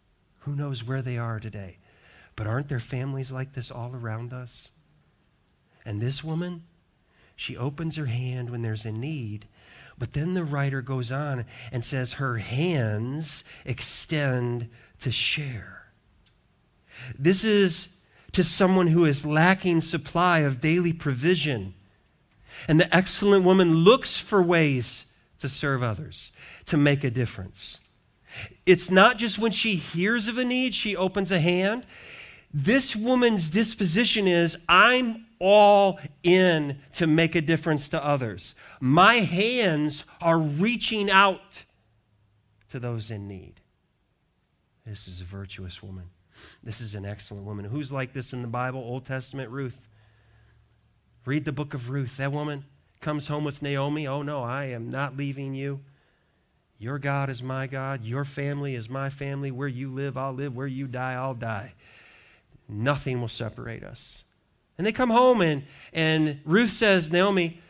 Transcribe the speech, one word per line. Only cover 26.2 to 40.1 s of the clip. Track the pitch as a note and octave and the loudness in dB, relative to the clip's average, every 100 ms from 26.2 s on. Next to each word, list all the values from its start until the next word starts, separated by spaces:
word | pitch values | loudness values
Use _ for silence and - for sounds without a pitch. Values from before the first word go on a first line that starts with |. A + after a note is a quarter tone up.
| - - - - - | -16 -16 -20 -16 -2
to | D3 | 4
make | D3 C#3+ C3+ | 4 4 0
a | |
difference. | A#2 A#2 - F#2+ - - - _ _ _ _ _ - - - - | -2 -4 -6 -14 -12 -12 -12 _ _ _ _ _ -18 -18 -4 4
It's | F3 - | 4 6
not | F#3 A3 A3 | 6 6 6
just | A3+ G3 | -2 0
when | A3+ | 0
she | - A3+ F3 | 0 -2 -2
hears | - D#3+ G3 A#3+ G#3+ | -4 -2 0 0 -2
of | A3+ | -2
a | |
need, | B3 B3+ B3+ - | 0 0 0 -2
she | G#3+ F3+ | -4 0
opens | F#3+ G3 F#3 | 0 0 0
a | F#3 | 2
hand. | E3+ F3+ G3 A#3+ - - - - - - _ | 4 2 2 -2 -8 -20 -20 -20 -20 -20 _
This | D3 C#3+ C4 B3+ | -2 2 2 2
woman's | G#3+ A#3 B3+ A#3+ G#3 D#3+ | -2 0 4 4 2 0
disposition | F#3 A3+ - F#3 F3+ A#3+ A3 F#3+ | 0 0 0 0 2 2 2 4
is, | E3+ E3+ - - | 4 2 0 4
"I'm | F3+ A3+ B3+ A#3+ A3+ - - | 8 8 6 0 -6 -14 -2
all | F#3+ G#3 G3+ G3+ G3 F#3 - - | 6 8 10 8 6 0 -10 -2
in | E3+ F#3 F#3 D#3+ C#3+ C#3 - | 4 6 6 4 0 -6 -10
to | - E3 | -2 4
make | D#3 E3 E3+ | 4 4 2
a | |
difference | D3+ D#3+ E3 D3+ - | 0 0 2 -2 -2
to | D#3+ | -4
others. | C#3+ C#3+ A#2 F#2+ - - - - | 0 0 -2 -6 -12 -14 -20 -4
My | B2+ D#3+ G3+ A#3+ | 4 8 8 6
hands | F#3+ F3 A3+ B3+ G3+ D3+ D3+ C#3+ - | 2 0 0 2 2 2 -2 -4 -12